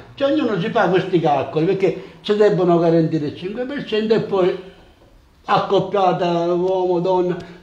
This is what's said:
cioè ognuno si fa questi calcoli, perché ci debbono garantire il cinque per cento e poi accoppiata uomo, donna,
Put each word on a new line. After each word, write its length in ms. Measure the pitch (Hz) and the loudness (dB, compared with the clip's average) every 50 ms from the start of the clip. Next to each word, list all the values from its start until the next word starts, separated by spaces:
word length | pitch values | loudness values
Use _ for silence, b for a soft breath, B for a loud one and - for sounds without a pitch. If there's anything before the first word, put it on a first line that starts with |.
| B B B | B B B
cioè 160 | - 277 277 | -4 -2 0
ognuno 280 | 311 311 269 233 214 175 | 0 0 0 0 -2 -2
si 80 | 180 226 | -4 -2
fa 200 | - 220 196 175 | 0 2 2 4
questi 280 | 185 180 - - 190 170 | 2 0 0 2 0 0
calcoli, 460 | 160 156 143 135 127 - - 160 160 | 2 2 0 0 -2 -2 -2 0 0
perché 380 | 185 190 190 190 170 - B B B B B | 0 0 2 0 0 -2 B B B B B
ci 160 | - - 208 | -4 -2 2
debbono 420 | 208 214 202 175 165 180 175 175 165 | 4 4 4 4 2 2 2 2 4
garantire 500 | 170 170 165 165 160 156 160 156 147 143 | 4 4 4 4 2 2 0 -2 -4 -4
il 60 | - - | -8 -8
cinque 260 | 175 185 214 240 247 | -10 -10 -8 -8 -8
per 220 | 254 285 269 - | -6 -8 -10 -6
cento 260 | - 220 214 220 214 | -4 -2 -2 0 2
e 80 | 226 202 | 0 0
poi 340 | - - 202 190 175 190 180 - - - - - - - - _ _ _ _ - _ _ _ _ _ | 0 0 0 0 2 0 0 -4 -10 -18 -20 -20 -20 -20 -20 _ _ _ _ -20 _ _ _ _ _
accoppiata 1080 | - 208 175 151 - 196 185 175 - - 202 190 180 170 - 185 175 175 170 170 175 | -2 0 0 0 2 0 0 0 0 0 0 2 2 0 0 -2 0 0 0 0 0
uomo, 480 | 180 175 180 185 190 185 185 180 180 170 | 0 0 0 0 0 0 0 0 0 0
donna, 360 | 175 185 185 185 180 180 175 175 B B B B | 0 0 0 0 0 0 -4 -6 B B B B